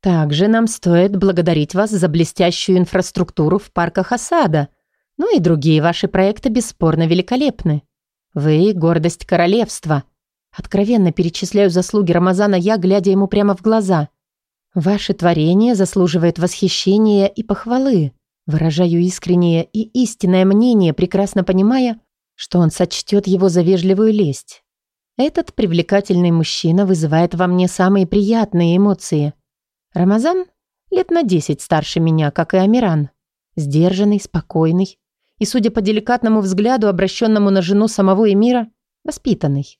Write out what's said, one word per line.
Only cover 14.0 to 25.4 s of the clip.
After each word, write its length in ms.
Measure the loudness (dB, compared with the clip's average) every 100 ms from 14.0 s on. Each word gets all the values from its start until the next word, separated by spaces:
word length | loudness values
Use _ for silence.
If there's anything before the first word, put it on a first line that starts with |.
| -2 _ _ _ _ _ _
"Ваше 380 | -4 -2 -2 -2
творение 600 | -2 0 2 2 2 2
заслуживает 640 | 2 0 0 0 2 0 0
восхищения 880 | -4 -2 -4 -2 0 2 2 2 0
и 160 | -2
похвалы". 680 | -8 -6 -4 -2 0 0 0 _ _ _ -6
Выражаю 540 | -2 -2 0 0 2
искреннее 640 | 0 -4 -2 0 2 0
и 180 | -2 -6 -6 -2
истинное 420 | -4 -2 0 2
мнение, 480 | 4 4 4 2 2
прекрасно 500 | 0 -2 -2 -2 -2
понимая, 580 | 0 0 2 2 -2 -4 _ _ _
что 260 | _ -4 0
он 100 | 0
сочтет 560 | 0 -4 -4 -2 -2 0
его 220 | 0 2
за 140 | 2
вежливую 500 | 2 2 2 2 2
лесть. 500 | 2 0 -2 -10 -20 _ _ _ _ _ -4
Этот 380 | -4 -2